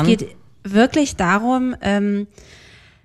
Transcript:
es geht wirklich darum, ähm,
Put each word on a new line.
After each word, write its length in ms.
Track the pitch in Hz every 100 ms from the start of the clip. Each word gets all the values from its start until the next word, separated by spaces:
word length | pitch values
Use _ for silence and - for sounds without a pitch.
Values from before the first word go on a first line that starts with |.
es 60 | 156
geht 200 | 226 - - - -
wirklich 520 | 196 202 262 320 277 -
darum, 580 | 175 202 233 254 254 247
ähm, 460 | 196 202 202 202 202 - - - - - - _